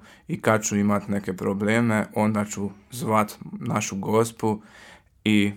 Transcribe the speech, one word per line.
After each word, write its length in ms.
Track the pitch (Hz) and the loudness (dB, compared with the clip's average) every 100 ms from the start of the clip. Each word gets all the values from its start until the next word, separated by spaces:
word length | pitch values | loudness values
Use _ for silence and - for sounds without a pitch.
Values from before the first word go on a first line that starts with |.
| - - - | -10 -20 -8
i 140 | 160 | -2
kad 220 | - 110 | 2 2
ću 140 | 107 104 | 2 0
imat 300 | 101 101 - | 2 2 0
neke 260 | 101 98 | -4 -4
probleme, 720 | 92 101 98 104 113 120 107 104 - | -4 -2 0 2 2 2 0 0 0
onda 300 | 107 107 104 | 0 0 -2
ću 240 | - 98 - _ | -4 -8 -8 _
zvat 400 | 120 135 110 107 - - | -8 0 2 2 -4 -14
našu 440 | - - 110 - 95 | -10 -4 -4 -4 -6
Gospu 640 | 98 107 117 - 110 107 - - - - _ _ | 0 2 2 0 -2 -2 -8 -20 -20 -20 _ _
i 280 | 107 107 101 | 2 4 2